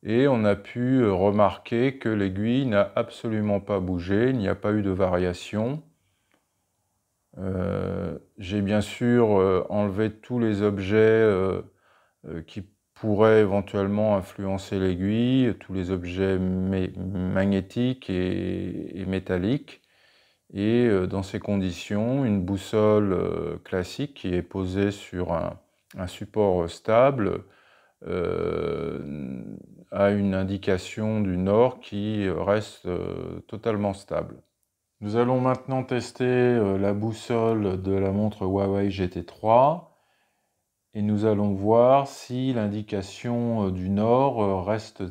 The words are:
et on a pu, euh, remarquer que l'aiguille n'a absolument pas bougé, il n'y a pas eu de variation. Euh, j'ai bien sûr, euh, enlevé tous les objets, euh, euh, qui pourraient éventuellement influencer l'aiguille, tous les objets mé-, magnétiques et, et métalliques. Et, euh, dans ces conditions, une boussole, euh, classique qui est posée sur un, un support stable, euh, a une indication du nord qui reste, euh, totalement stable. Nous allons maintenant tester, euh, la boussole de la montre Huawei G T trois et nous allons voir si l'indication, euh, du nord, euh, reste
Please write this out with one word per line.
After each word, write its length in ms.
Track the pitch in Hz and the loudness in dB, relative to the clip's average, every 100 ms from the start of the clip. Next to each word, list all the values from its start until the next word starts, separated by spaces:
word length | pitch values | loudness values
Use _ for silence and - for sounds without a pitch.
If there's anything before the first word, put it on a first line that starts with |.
| 90 | 0
et 200 | 113 139 | 2 4
on 180 | 123 107 | 4 2
a 100 | 101 | 2
pu, 460 | - - 123 131 | -2 -6 0 4
euh, 100 | 113 | 4
remarquer 840 | 95 98 101 101 87 - 117 131 135 | 4 2 4 4 2 -4 0 0 0
que 120 | 117 | -2
l'aiguille 580 | 110 98 92 107 123 135 | 0 0 -2 0 0 2
n'a 240 | 104 101 - | 2 2 0
absolument 640 | 113 - 120 110 104 101 | -4 -6 -4 -2 0 0
pas 200 | 98 101 | 0 -2
bougé, 500 | 90 90 85 101 123 | -2 -4 0 2 2
il 80 | 131 | 0
n'y 100 | 95 | -2
a 60 | |
pas 180 | 92 104 | -2 0
eu 120 | 107 | 0
de 80 | 101 | 0
variation. 920 | 92 95 90 90 87 - 104 113 147 - _ _ _ _ _ _ _ _ _ _ _ _ _ _ - | 0 2 2 0 -2 -6 -4 -4 -4 -12 _ _ _ _ _ _ _ _ _ _ _ _ _ _ -10
Euh, 800 | 95 92 92 95 92 92 92 78 _ _ | -6 -2 -2 -2 -4 -6 -6 -10 _ _
j'ai 240 | 92 104 | -6 -2
bien 200 | 98 107 | 0 0
sûr, 580 | 101 - 120 120 113 101 | -2 -2 2 4 6 6
euh, 260 | 95 95 - | 4 2 0
enlevé 420 | 104 104 95 110 | -2 -2 0 -2
tous 240 | 104 - 123 | -4 -8 -2
les 240 | 113 101 | 0 2
objets, 340 | 104 101 95 107 | 0 0 0 4
euh, 680 | 110 110 110 95 95 92 - _ _ _ _ _ - | 6 6 4 4 0 -2 -8 _ _ _ _ _ -14
euh, 180 | 82 | -12
qui 180 | 78 - 92 _ _ | -12 -14 -16 _ _
pourraient 460 | _ 113 101 110 110 | _ -2 4 6 6
éventuellement 760 | 104 101 98 104 98 104 107 104 | 6 2 -2 -2 0 0 2 0
influencer 600 | 90 - 98 95 - 98 | -2 -8 -6 -6 -4 -2
l'aiguille, 800 | 95 90 95 110 120 131 123 95 | 0 0 0 0 2 2 2 -2
tous 140 | - | -6
les 160 | 95 90 | -6 -4
objets 480 | 95 87 90 95 95 | -4 -4 -2 0 0
mé-, 580 | 92 92 92 95 92 98 | 0 0 -2 -2 -4 -6
magnétiques 1120 | 92 98 92 95 98 98 95 - 123 127 - | -8 -4 -2 0 2 0 -2 -4 -2 -4 -4
et, 880 | 92 92 95 92 92 95 90 - 92 | -2 -2 -2 -4 -6 -6 -8 -10 -8
et 80 | 98 | -4
métalliques. 720 | 95 92 92 92 143 - - _ _ _ _ _ _ _ | -4 -2 -2 0 -2 -6 -20 _ _ _ _ _ _ _
Et, 320 | 98 104 117 120 | -4 0 2 4
euh, 220 | 98 92 | 2 0
dans 160 | 95 | -4
ces 160 | 92 - | -6 -8
conditions, 840 | - 101 92 85 - 104 117 135 131 | -2 -2 -2 -4 -6 -2 -2 0 0
une 200 | 101 90 | 0 0
boussole, 680 | 98 - 110 107 107 101 | -4 -2 2 4 4 2
euh, 460 | 90 92 82 80 80 | 0 -2 -4 -6 -8
classique 500 | - 92 90 - 143 | -6 -4 -4 -6 -10
qui 220 | - - 90 | -8 -4 -4
est 80 | |
posée 480 | 87 98 92 92 101 | -4 -6 -4 0 0
sur 420 | 101 - 90 87 | -2 -10 -8 -4
un, 260 | 85 87 87 _ _ _ - | -2 -4 -8 _ _ _ -10
un 100 | 90 | -10
support 640 | - 104 - 104 90 85 | -10 -8 0 2 2 0
stable, 720 | - - 110 135 135 95 87 90 _ _ _ _ _ | -6 0 4 4 4 -2 -4 -10 _ _ _ _ _
euh, 1500 | - 90 87 87 85 82 80 76 76 73 71 73 65 65 - - - - 175 | -8 -4 -2 -2 -2 -2 -4 -4 -6 -8 -10 -10 -10 -10 -12 -16 -18 -20 -12
a 180 | 98 101 | 2 2
une 260 | 104 101 95 | 4 2 0
indication 840 | 95 98 95 92 - - 110 110 | -2 -4 0 -2 -2 -6 -4 -2
du 160 | 101 90 | 0 0
nord 420 | 92 104 127 127 | 2 4 4 2
qui 500 | - 104 104 107 98 | -10 -6 -4 -2 -2
reste, 560 | 82 90 104 104 - 90 | -2 0 0 -2 -12 -8
euh, 540 | 90 90 87 85 87 | -6 -6 -8 -10 -12
totalement 520 | - 110 117 107 101 | -12 -8 -4 -2 -2
stable. 500 | 95 - 82 82 - _ _ _ _ _ _ | -4 -6 -6 -6 -12 _ _ _ _ _ _
Nous 160 | 104 110 | -4 0
allons 240 | 123 127 | 2 2
maintenant 440 | 127 127 - 135 | 0 -2 -4 -6
tester, 420 | 127 123 113 - 127 | -2 -4 -6 -4 0
euh, 520 | 123 123 120 104 98 | 2 4 4 2 2
la 160 | 98 | 0
boussole 880 | 101 110 107 - 117 113 113 101 92 | 0 -4 -6 -4 0 2 0 0 -2
de 120 | 95 | -2
la 180 | 98 98 | 0 0
montre 340 | 98 107 104 95 | 0 -2 -2 -2
Huawei 460 | 98 98 98 98 | 0 0 0 -2
G 180 | 95 92 | -2 -4
T 160 | 95 87 | -4 -12
trois 720 | - 107 117 135 170 - _ _ _ _ _ _ _ _ _ _ | -6 4 4 4 0 -8 _ _ _ _ _ _ _ _ _ _
et 80 | 110 | -6
nous 220 | 104 104 110 | 0 2 2
allons 280 | 104 104 | 2 0
voir 540 | 98 101 113 120 135 139 | 0 4 6 6 6 2
si 440 | - - 127 131 | -8 -10 -4 -2
l'indication, 1160 | 123 104 104 104 104 92 - 123 120 120 113 98 | 0 -2 -4 -6 -6 -6 -10 -4 -2 -2 0 0
euh, 40 | |
du 180 | 92 92 | -2 -2
nord, 540 | 101 110 120 139 120 | 0 4 4 4 2
euh, 180 | 101 95 | 0 0
reste 420 | 90 110 107 - 92 | -2 -4 -4 -10 -12